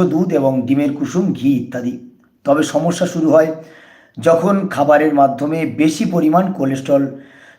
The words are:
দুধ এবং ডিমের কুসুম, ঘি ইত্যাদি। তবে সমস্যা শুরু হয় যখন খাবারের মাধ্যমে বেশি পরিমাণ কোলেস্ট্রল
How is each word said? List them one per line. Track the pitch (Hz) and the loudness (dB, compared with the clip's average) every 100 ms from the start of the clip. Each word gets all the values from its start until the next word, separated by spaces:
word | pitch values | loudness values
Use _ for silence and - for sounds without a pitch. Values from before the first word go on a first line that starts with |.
| 180 | 0
দুধ | 156 175 156 | 0 0 0
এবং | 135 131 120 | 0 0 0
ডিমের | 139 147 147 | 0 0 -2
কুসুম, | 143 175 190 | -4 -2 -2
ঘি | 131 135 131 | 0 0 0
ইত্যাদি। | - 123 123 123 - - _ _ - | -2 -6 -6 -8 -12 -20 _ _ -2
তবে | 143 147 | 0 0
সমস্যা | 147 165 170 175 | -2 -2 -2 -4
শুরু | 170 156 | -2 2
হয় | 156 160 - - - - - _ - | 4 2 -2 -12 -20 -20 -20 _ -4
যখন | 160 165 175 196 180 | 0 2 2 0 -2
খাবারের | 131 147 147 156 | 0 2 4 4
মাধ্যমে | 143 139 120 147 160 151 117 | 4 2 2 -4 -4 -4 0
বেশি | 156 156 - | 0 0 -2
পরিমাণ | 175 156 165 196 | 0 2 2 0
কোলেস্ট্রল | 190 135 135 - 139 135 - - - - | -2 -2 -4 0 0 0 -6 -18 -20 -20